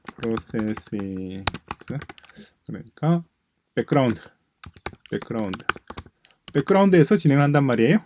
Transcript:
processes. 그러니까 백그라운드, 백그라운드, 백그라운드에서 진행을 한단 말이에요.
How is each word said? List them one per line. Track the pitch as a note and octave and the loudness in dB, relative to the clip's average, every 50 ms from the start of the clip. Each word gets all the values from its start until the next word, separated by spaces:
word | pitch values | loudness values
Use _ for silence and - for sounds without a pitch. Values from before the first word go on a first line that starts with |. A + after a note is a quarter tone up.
| _ - - | _ -20 -14
processes. | - - A#2 A2+ A2 - - - A#2 G#2+ G#2+ G#2+ G#2+ - - - G#2 G2+ G2 F#2+ F#2 F#2+ F#2 F#2 F#2+ G2 F#2+ - - _ - - - - - - - - - - - - - - - D#4 - _ _ _ | -8 -6 -4 -4 -6 -6 -6 -6 -4 -4 -4 -6 -8 -10 -10 -10 -8 -8 -8 -8 -8 -10 -10 -12 -10 -8 -10 -10 -10 _ -16 -18 -16 -14 -12 -12 -12 -12 -14 -16 -20 -20 -20 -20 -20 -20 -20 _ _ _
그러니까 | - A2 F#2+ - A2+ - _ - D#3 E3+ E3+ E3+ _ _ _ _ _ _ _ _ _ _ | -14 -14 -14 -14 -16 -10 _ 0 0 0 0 -2 _ _ _ _ _ _ _ _ _ _
백그라운드, | - A#2 - - D3 C3 B2 G#2+ - - - _ _ _ _ _ _ - - - - - - - - - - | -6 -2 0 2 2 2 2 0 -4 -8 -18 _ _ _ _ _ _ -20 -20 -16 -12 -12 -12 -12 -14 -14 -10
백그라운드, | - G#2+ - - A#2 A2+ G#2+ G2 F#2+ G2 - - - - - - - - - - _ _ _ _ _ _ _ - - | -10 -8 -8 -8 -8 -6 -6 -6 -8 -8 -8 -8 -8 -8 -10 -18 -16 -16 -16 -18 _ _ _ _ _ _ _ -6 -2
백그라운드에서 | - C#3 - G3 F#3+ G3 G3 F#3 F3 D3+ - G#3+ | -2 0 2 4 4 4 6 6 6 6 4 4
진행을 | G#3 - D#3 C3+ C#3 C#3+ | 2 4 4 4 4 4
한단 | C#3+ C#3+ D3 C#3+ | 4 4 2 2
말이에요. | C3 A#2+ A2+ A2+ A#2+ F3+ A3 - | 2 2 2 4 4 4 2 0